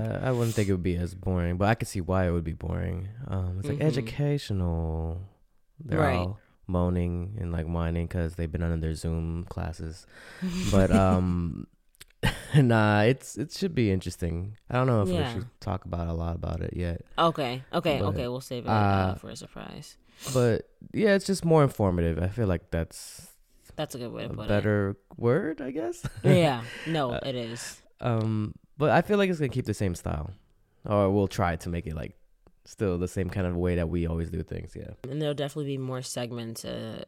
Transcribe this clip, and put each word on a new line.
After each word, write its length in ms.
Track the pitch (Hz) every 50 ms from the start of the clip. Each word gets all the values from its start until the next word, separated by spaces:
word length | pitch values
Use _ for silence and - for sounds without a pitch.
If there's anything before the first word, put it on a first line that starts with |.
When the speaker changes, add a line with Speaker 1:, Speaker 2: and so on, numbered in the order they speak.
| 110 113
Speaker 1:
think. 120 | 104 92 -
Speaker 2:
I 80 | 127
wouldn't 220 | 127 120 117 117 110
think 140 | 113 101 98
it 40 |
would 100 | 98 90
be 140 | 85 90 87
as 180 | 87 90 85 90
boring, 420 | 95 92 95 92 90 85 85 87
but 120 | 90 98 104
I 60 | 117
could 120 | - 113 -
see 140 | - 98
why 240 | 82 87 92 95 92
it 40 | 87
would 140 | 85 85 80
be 80 | 82
boring. 560 | 80 - - 85 85 87 90 87 87 90 95 98 110 120 135
Um, 300 | - 98 95 92 92 90 95
it's 80 | 101 143
like, 100 | 143 143
Speaker 1:
Mm-hmm. 80 | 147 156
Speaker 2:
"Educational." 1300 | 147 143 113 113 - - 147 143 147 143 - - 101 95 90 87 82 82 82 80 80 80 80 82 82 90 95 98 _ _ _ _ _ _ _ _ _ -
They're 180 | 160 - - 156
Speaker 1:
Right. 160 | 151 143 90
Speaker 2:
all 240 | 87 90 92 107 - _ _ _ _ _
moaning 720 | - 90 90 87 87 90 90 87 87 87 87 87 95 107 107
and, 120 | 90 85
like, 120 | 85 85 80
whining 400 | 82 85 82 82 82 85 85 85
'cause 280 | 82 - 90 85 82 82
they've 180 | - 85 78
been 100 | 78 82
under 140 | 85 85 82
their 180 | 80 78 80 80
Zoom 500 | 76 - 82 82 82 80 82 82 85 87 -
classes. 580 | - 90 87 85 80 - 82 80 82 - - - - - - - - -
Speaker 1:
<laughs> 280 | 185 185 175 185 185 104
Speaker 2:
But, 200 | 104 95 95 92
um, 760 | - 98 95 92 92 90 92 90 87 87 87 82 - 50 - - _ _ _ _ _ _ - - _ _
<laughs> 320 | - - - - - - -
nah, 460 | 151 135 120 117 110 107 107 104 104
it's, 340 | 107 117 139 139 - - -
it 160 | 98 135 -
should 220 | - - 196 190 160
be 180 | 131 117 101
interesting. 640 | 95 92 - 87 - - 90 82 82 85 92 101 107 - _ -
I 40 | 117
don't 120 | 127 127 131
know 140 | 120 107
if 60 | 101 185
Speaker 1:
Yeah. 200 | 180 165 143 127 117
Speaker 2:
we 60 | 95
should 80 | 120 123 - _
talk 240 | - 101 92 95 -
about 240 | 92 90 85 85 85
a 40 | 82
lot 200 | 82 85 85 85
about 260 | 85 85 87 85 85
it 120 | 87 - -
yet. 280 | - 87 85 85 - - - - -
Speaker 1:
Okay, 440 | 165 165 160 156 139 120 123 131 131 -
okay, 260 | - 170 170 165 143 127
Speaker 2:
But, 60 | 101 -
Speaker 1:
okay, 180 | 139 143 123 120
we'll 120 | 123 131
save 240 | 131 - 131 120 -
it, 40 | -
Speaker 2:
uh, 40 |
Speaker 1:
uh, 420 | 110 107 104 101 98 95 95 92 92
for 140 | - - -
a 60 | -
surprise. 600 | - 110 - - 113 101 - - - 147 - - _ _ _ _ - - - 127
Speaker 2:
but, 340 | 127 123 117 107 - - - _ _ - -
yeah, 220 | - - 208 208 196
it's 120 | 196 -
just 180 | - 196 - -
more 180 | 165 160 156
informative. 560 | 143 127 - - 104 95 90 87 85 82 80 82
I 100 | 90 95
feel 180 | 104 120 113 95
like 220 | 87 85 - _
that's 580 | - 82 82 - - - - - - - - - - _ _ _ _ _ _ - -
Speaker 1:
That's 180 | - 151 - -
a 40 | 120
good 140 | 123 113
way 120 | 113 113 110
to 40 | -
Speaker 2:
a 20 | 110
Speaker 1:
put 120 | 107 107
it. 20 | 110
Speaker 2:
better 480 | 104 104 101 110 104 104 98 98 101 - _ - -
word, 440 | - 117 117 123 175 220 311 311 -
I 100 | 269 262
guess. 340 | 262 311 330 349 339 - - - -
<laughs> 100 | - -
Speaker 1:
Yeah, 400 | - 185 180 165 147 127 117 117 117 - - -
no, 260 | 156 165 156 139 123
Speaker 2:
Uh, 80 | 120 - -
Speaker 1:
it 100 | 139 127
is. 440 | 123 117 113 117 131 - - - - _ _ _ -
Speaker 2:
um, 540 | - 127 113 113 110 110 110 107 107 101 - - _ _ _ -
but 120 | - 143
I 120 | 110 156
feel 160 | 170 - 208 202
like 120 | 202 185
it's 80 | 180 156
gonna 100 | 147 127
keep 160 | - 127 -
the 80 | 110 104
same 200 | - 104 92 85
style, 360 | - - 87 85 76 76 95 95 - _ _ _ _ _ _ _ _ -
or 260 | - 104 104 101 95
we'll 160 | 98 104 98 92
try 260 | - - 98 85 85
to 120 | 85 - 87
make 180 | 85 85 -
it, 80 | - 78
like, 220 | 78 60 - - _ _ _ _ _ _ - - _ _ -
still 300 | - - 110 95 90 87
the 80 | 90
same 240 | 90 - 101 92 90
kind 160 | - 101 92
of 80 | 90 87
way 220 | 87 90 90 87
that 120 | 87 85 82
we 180 | 85 87 85 80
always 200 | 82 82 82 82
do 140 | 85 85
things. 320 | 82 - - 85 82 - -
Yeah. 160 | 82 - - - - - 127
Speaker 1:
And 140 | 135 151
there'll 140 | 156 147 147
definitely 300 | 139 139 139 - 156 143 139 139
be 20 | 135
more 240 | 131 127 131 127
segments, 600 | 131 - - 127 123 117 123 120 113 113 110 - -
uh, 400 | 120 120 113 110 110 110 - -